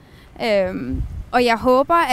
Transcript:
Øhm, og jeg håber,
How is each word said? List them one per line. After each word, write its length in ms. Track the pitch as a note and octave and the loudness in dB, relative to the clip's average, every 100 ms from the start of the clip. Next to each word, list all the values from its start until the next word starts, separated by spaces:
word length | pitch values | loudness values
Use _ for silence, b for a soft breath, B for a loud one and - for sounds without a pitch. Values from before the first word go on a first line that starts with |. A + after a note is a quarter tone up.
| B B B - A#3 | B B B -8 -2
Øhm, 560 | G3+ F#3 F#3+ B3 C4 - - - | 0 0 -4 -6 -6 -6 -8 -2
og 140 | B3 A#3+ | 0 2
jeg 120 | A3+ | 0
håber, 380 | A#3+ B3+ C#4+ E4+ D4 | 2 2 2 2 2